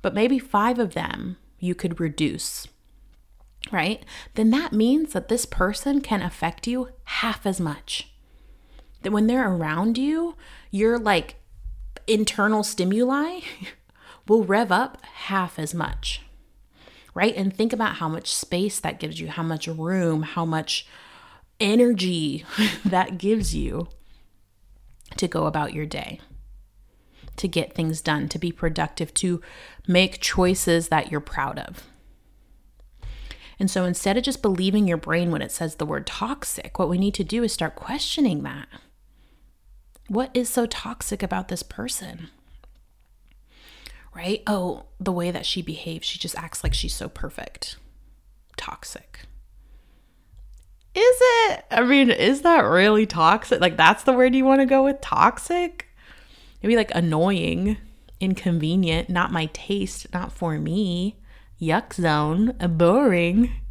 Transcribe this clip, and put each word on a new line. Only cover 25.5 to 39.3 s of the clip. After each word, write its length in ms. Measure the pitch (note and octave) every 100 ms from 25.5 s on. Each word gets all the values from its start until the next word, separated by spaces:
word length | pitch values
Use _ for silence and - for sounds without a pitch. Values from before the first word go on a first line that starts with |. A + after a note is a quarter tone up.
| D#3 D3
your 120 | - D#3
day, 340 | D3+ - - - - - - - _ _ _ _ _ - -
to 100 | F#3+
get 260 | E3+ -
things 280 | - D#3+ D#3+
done, 260 | - D3+ D3
to 100 | D#3+
be 120 | F3
productive, 600 | - E3 D#3+ D#3 - D#3+ -
to 260 | F#3 F3 - - - - -
make 320 | F3 F#3 -
choices 680 | - - F3+ F#3 - E3 E3
that 220 | D#3 -
you're 100 | D3
proud 380 | - - C3+ D3
of. 240 | - - - _ - _ _ _ _ - _ _ - - - - - - - -
And 140 | G3
so 140 | F#3+ F3+
instead 320 | F3+ G3+ G#3
of 60 |
just 180 | B3+ C4
believing 460 | G#3 F3+ F#3+ G#3 G3
your 100 | E3+
brain 340 | - E3 F3
when 100 | D3+
it 100 | -
says 240 | - E3 -
the 100 | D3+
word 200 | D3 -
toxic, 720 | - A3 D4 - - - -
what 120 | F3
we 80 | F3+
need 160 | G3
to 100 | G3+
do 180 | F3+ A3+
is 100 | A3+
start 220 | - D#3+ -
questioning 680 | - C4+ - - C4 D3+
that. 240 | C#3 C#3+ - - _ _ _ _ _